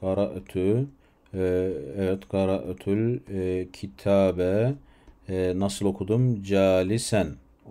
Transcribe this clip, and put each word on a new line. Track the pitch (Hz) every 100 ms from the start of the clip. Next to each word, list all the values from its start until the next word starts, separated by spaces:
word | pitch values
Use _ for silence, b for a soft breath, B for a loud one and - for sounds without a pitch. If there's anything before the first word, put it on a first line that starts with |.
Qara'atü, | 92 95 101 95 - 95 92 113 139 - b b b
e, | 95 92 90 95 80 69 92
evet, | 95 95 -
qara'atul, | 98 95 95 82 90 - 101 117 127 -
e, | 98 92 92 90
kitabe, | - 98 - 101 98 95 87 90 104 120 143 b b b b -
e, | 92 92 92
nasıl | 98 - 101
okudum? | 95 95 113 127 107
Calisen, | 98 98 95 92 92 113 - 107 80 - - _ -